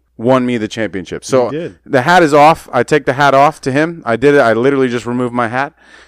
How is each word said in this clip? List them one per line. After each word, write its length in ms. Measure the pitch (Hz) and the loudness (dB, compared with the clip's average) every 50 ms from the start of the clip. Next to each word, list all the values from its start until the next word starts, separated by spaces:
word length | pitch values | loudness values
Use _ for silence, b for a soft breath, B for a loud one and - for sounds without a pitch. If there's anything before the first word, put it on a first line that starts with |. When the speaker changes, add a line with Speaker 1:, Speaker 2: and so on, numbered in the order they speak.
| _ _ _ | _ _ _
Speaker 1:
won 280 | - 113 123 131 127 123 | -4 0 0 0 2 0
me 120 | 123 123 | -2 -4
the 100 | 113 110 | -4 -6
championship. 560 | 101 - 113 110 92 87 95 82 - 87 76 - | -6 -6 -6 -8 -6 -6 -10 -10 -10 -12 -12 -8
So 240 | - 135 131 123 107 | -2 0 0 0 0
Speaker 2:
He 80 | 139 | -4
did. 220 | 160 175 120 90 _ _ | -8 -10 -12 -16 _ _
Speaker 1:
the 160 | - 143 127 127 | -2 -2 0 2
hat 180 | 170 175 185 | 2 4 4
is 120 | 170 143 147 | 4 4 4
off. 360 | 147 147 156 160 - - - | 6 6 6 4 2 -4 -6
I 120 | - 127 117 | -4 -4 -2
take 220 | - 156 147 127 | 0 0 -2 0
the 80 | 143 123 | -2 -2
hat 200 | 135 143 139 135 | 0 2 2 4
off 280 | 139 143 156 151 - | 4 2 2 0 -4
to 100 | - 135 | -8 -4
him. 320 | 127 147 156 170 170 170 - | -2 -2 -2 -4 -6 -10 -6
I 100 | 117 113 | -6 -4
did 180 | 113 127 147 143 | 0 2 2 4
it. 40 | 143 | 4
I 140 | 123 113 110 | 2 2 2
literally 340 | 113 123 139 139 135 131 123 | 2 0 0 2 0 -2 -2
just 160 | 120 120 107 | -2 -6 -6
removed 280 | 120 123 127 123 120 120 | -6 -6 -4 -4 -4 -4
my 140 | 123 120 | -4 -4
hat. 260 | 110 120 131 139 156 _ B B B B B B | -4 -4 -6 -8 -8 _ B B B B B B